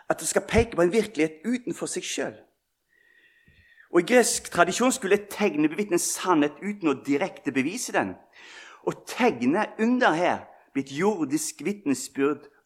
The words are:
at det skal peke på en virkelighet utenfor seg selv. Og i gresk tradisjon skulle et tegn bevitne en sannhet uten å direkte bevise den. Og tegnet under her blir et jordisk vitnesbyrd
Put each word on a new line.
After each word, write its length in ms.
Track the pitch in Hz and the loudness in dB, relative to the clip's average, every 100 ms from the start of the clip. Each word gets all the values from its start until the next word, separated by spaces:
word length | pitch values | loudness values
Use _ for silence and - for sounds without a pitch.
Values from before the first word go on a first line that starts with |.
| - | -6
at 120 | - | -4
det 80 | - | -2
skal 180 | 196 - | -2 2
peke 280 | 214 233 - | 2 2 2
på 60 | 175 | 2
en 60 | |
virkelighet 520 | 226 208 143 156 156 | 4 0 0 0 -2
utenfor 460 | 226 247 208 - 160 | -4 -4 -4 -6 -6
seg 140 | 185 | -6
selv. 340 | - - 143 104 - _ _ _ _ _ _ _ _ _ _ _ _ - - | -6 -6 -6 -8 -18 _ _ _ _ _ _ _ _ _ _ _ _ -20 -2
Og 80 | 170 | 2
i 80 | 170 | 6
gresk 400 | 247 - - - | 6 4 0 -2
tradisjon 400 | 180 170 185 247 | 2 2 2 2
skulle 260 | - 190 208 | 2 2 0
et 100 | 208 | 0
tegn 360 | - 208 147 151 | -2 0 2 0
bevitne 300 | 170 208 170 | 0 0 0
en 40 | |
sannhet 540 | - - 185 160 147 - | 0 -2 0 2 2 -2
uten 300 | 196 208 160 | -8 -2 -2
å 40 | 131 | 0
direkte 480 | 135 143 190 - 143 | 0 -2 -2 -6 -4
bevise 400 | 127 135 240 - | -2 -2 -4 -4
den. 220 | 196 98 92 _ - - - - - 175 | -2 -2 -6 _ -20 -20 -20 -20 -10 -6
Og 160 | - - | -6 -6
tegnet 680 | - 240 127 123 185 - - | 0 0 2 0 0 -2 -2
under 360 | 226 254 233 160 | 0 2 2 2
her 240 | 170 101 - - _ | 0 -2 -6 -20 _
blir 140 | 135 135 | -8 -6
et 100 | 139 | -2
jordisk 640 | 196 190 147 151 - - | 0 0 -2 -2 -4 -6
vitnesbyrd 840 | 151 202 147 127 - 139 139 147 - _ | -6 -4 -2 -4 -4 -2 -2 -2 -10 _